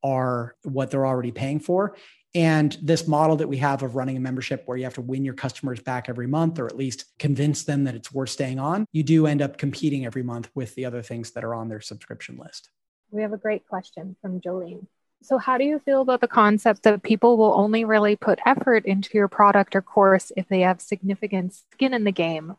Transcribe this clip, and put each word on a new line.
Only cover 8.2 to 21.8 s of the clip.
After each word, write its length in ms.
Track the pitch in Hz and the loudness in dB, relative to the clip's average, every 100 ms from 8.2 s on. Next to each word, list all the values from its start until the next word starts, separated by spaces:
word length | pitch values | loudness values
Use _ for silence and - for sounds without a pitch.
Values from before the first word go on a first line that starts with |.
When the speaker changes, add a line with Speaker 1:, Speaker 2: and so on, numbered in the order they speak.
| 131 | -6
Speaker 1:
staying 300 | - 135 131 | -4 -4 -4
on, 260 | 139 185 214 | -4 -4 -4
you 100 | 156 | -2
do 240 | 143 160 156 | 2 4 4
end 160 | 143 | 2
up 160 | 139 143 | -2 -4
competing 480 | 143 - 151 139 127 | -6 -2 -2 -2 -6
every 160 | 131 | -6
month 260 | 123 117 117 | -6 -8 -8
with 220 | - 120 - | -8 -8 -8
the 80 | |
other 180 | 127 120 | -8 -8
things 300 | 113 117 113 | -10 -10 -10
that 100 | - | -10
are 140 | 113 117 | -6 -6
on 120 | 113 | -8
their 120 | 107 | -10
subscription 560 | - 110 - 113 - - | -12 -18 -16 -16 -16 -18
list. 340 | - - - _ _ _ _ | -18 -20 -20 _ _ _ _
Speaker 2:
We 120 | 208 | -6
have 100 | 214 | -6
a 40 | 208 | -4
great 300 | 214 214 - | -4 -4 -4
question 480 | 185 185 - 185 185 | -10 -10 -14 -14 -12
from 180 | 196 180 | -10 -8
Jolene. 460 | 175 185 175 180 190 _ _ _ | -6 -8 -8 -14 -18 _ _ _
So 140 | - 262 | -2 -2
how 220 | 208 254 | 0 0
do 60 | |
you 140 | 277 302 | 0 0
feel 220 | - 269 | 0 0
about 220 | 262 247 | 2 2
the 60 | 240 | 2
concept 540 | - 208 208 233 208 | 4 6 4 2 4
that 180 | 226 208 | 4 4
people 340 | - 220 233 240 | 2 4 4 6
will 160 | 214 | 6
only 300 | - 208 220 | 4 4 2
really 320 | 226 214 208 208 | 2 2 4 2
put 240 | - 190 - | 2 2 2
effort 400 | 269 - 226 - | 2 4 2 2
into 240 | 196 196 | -2 0
your 160 | 214 202 | 0 2
product 480 | - 208 202 196 196 | 6 6 6 4 0
or 60 | |
course 500 | 190 - 196 190 - | 0 4 6 6 2
if 140 | - 185 | -8 -2
they 120 | 190 | 2
have 200 | 180 180 | 2 0
significant 760 | - 196 190 196 208 196 180 | -4 -6 -4 -4 -4 -4 -4
skin 380 | - _ - | -8 _ -2